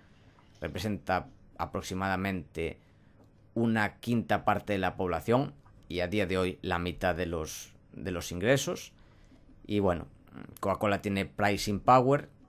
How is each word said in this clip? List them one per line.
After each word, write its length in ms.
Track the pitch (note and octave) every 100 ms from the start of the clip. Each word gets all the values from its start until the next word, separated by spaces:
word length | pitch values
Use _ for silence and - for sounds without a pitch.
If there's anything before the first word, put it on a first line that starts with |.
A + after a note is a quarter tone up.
| - - - - - -
representa 680 | E2 C#2+ G#2 G2 - F2+ - - - -
aproximadamente 1200 | F2+ G2 - F#2 F#2+ F#2 G2 F#2 D2+ E2 E2 - - - - - - - -
una 440 | - A#2 A2+ G#2 -
quinta 460 | - A#2+ - G2+
parte 300 | - G2 -
de 40 | G2+
la 180 | F#2 -
población 580 | F#2 E2+ F#2+ B2 C#3+ - - - -
y 120 | F2
a 80 | F2
día 180 | G#2 F#2
de 120 | F#2
hoy 200 | F#2 -
la 160 | F2+ F2
mitad 360 | F2 D2+ F#2
de 120 | E2+ E2+
los, 460 | E2 D#2 - - - -
de 180 | - F#2+
los 220 | F2 -
ingresos. 600 | F2 G#2 C#3 F3 - - - - - - - - - -
Y 120 | G#2
bueno, 260 | G2 E2+ D2 - - - - -
Coca-Cola 420 | G2 F#2 G#2+ G2
tiene 240 | G#2 G2 F#2+
pricing 540 | - G#2 G2 - G2+
power 480 | - B2+ B2+ C#3+ D3+ -